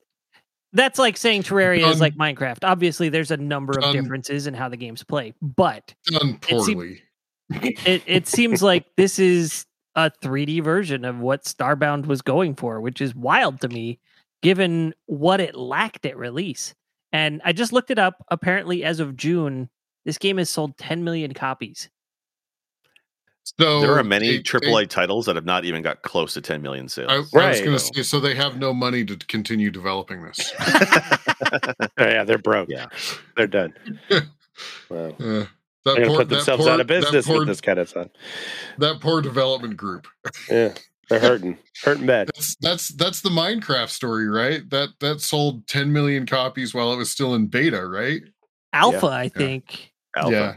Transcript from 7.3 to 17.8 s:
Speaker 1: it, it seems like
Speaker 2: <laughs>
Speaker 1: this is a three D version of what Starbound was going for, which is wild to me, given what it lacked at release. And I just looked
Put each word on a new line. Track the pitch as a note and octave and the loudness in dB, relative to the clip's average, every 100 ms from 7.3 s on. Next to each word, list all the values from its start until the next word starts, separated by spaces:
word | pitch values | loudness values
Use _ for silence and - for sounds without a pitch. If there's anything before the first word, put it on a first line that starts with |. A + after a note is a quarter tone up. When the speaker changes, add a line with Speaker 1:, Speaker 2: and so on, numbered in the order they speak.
| _ - - - - F3+ | _ -10 -4 -4 0 0
Speaker 1:
it, | F#3 - | 0 0
it | F#3 - | 0 2
seems | - A#3 F#3+ | 2 2 4
like | G3 F3+ - | 4 4 2
Speaker 2:
<laughs> | - | 2
Speaker 1:
this | F#3+ F#3+ | 2 4
is | F#3 F3+ D#3+ - - _ _ | 4 4 2 -4 -12 _ _
a | D#3+ D#3+ - | 0 0 -2
three | C#3 C3+ | -4 -2
D | D3 E3 | -2 -2
version | D#3 F3 F#3 C3+ B2 | 0 0 0 -4 -4
of | A#2+ | -4
what | B2 C#3+ | -2 -2
Starbound | - - C3 D3 D3 D3 C#3+ | -4 -4 -2 2 0 0 -2
was | C3+ | -2
going | - C#3 F#3 C3+ | 0 0 0 -2
for, | A#2+ A2+ | -6 -6
which | A#2+ B2+ | -6 -4
is | C#3 | -6
wild | A#2+ B2 F#3+ G#3+ C3 | -4 2 2 2 -2
to | B2+ | -6
me, | A#2+ A#2 A#2+ _ _ _ _ | -6 -8 -10 _ _ _ _
given | E3+ F#3 F#3 E3 D#3+ - - | 2 4 2 0 -2 -4 -10
what | D3 D#3+ G3 | 0 2 2
it | F3 | 0
lacked | C3 B2+ C#3+ A3 - | -6 -6 -2 -2 -4
at | C#3+ B2+ | -10 -8
release. | B2 B2+ F#3+ B2+ - - _ _ _ | -8 -6 -8 -8 -12 -14 _ _ _
And | D#3 D#3 D3+ | 0 0 0
I | F3+ | -2
just | E3+ A#3 | 0 0
looked | B3 | 0